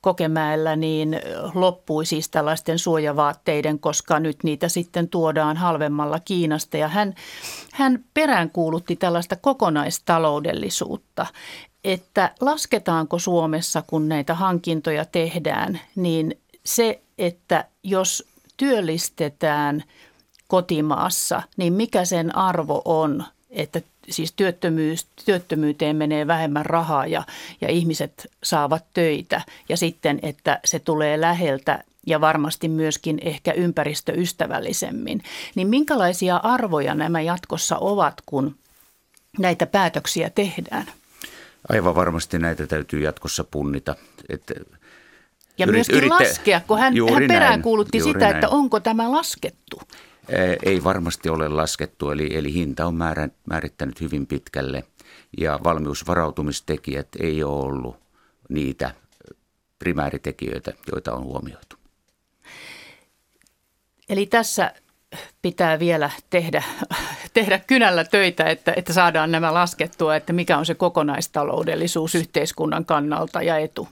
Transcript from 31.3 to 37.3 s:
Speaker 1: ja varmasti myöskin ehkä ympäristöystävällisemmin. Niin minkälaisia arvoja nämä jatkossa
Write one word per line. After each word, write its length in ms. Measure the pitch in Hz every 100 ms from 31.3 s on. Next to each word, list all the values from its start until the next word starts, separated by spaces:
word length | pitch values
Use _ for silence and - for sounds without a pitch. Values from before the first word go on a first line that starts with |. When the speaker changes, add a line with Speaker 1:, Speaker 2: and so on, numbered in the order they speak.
| 175 170 135 - 92 - _ -
Speaker 1:
ja 140 | 156
varmasti 460 | 156 156 147 - 165
myöskin 520 | 160 156 147 - 156
ehkä 300 | 165 147 -
ympäristöystävällisemmin. 1700 | 160 175 160 147 147 - 160 175 - - - - - - - - 208 - - - -
Niin 120 | 190
minkälaisia 720 | 254 294 285 180 180 180 180
arvoja 580 | 220 247 220 156 139 151
nämä 260 | 151 165
jatkossa 560 | 156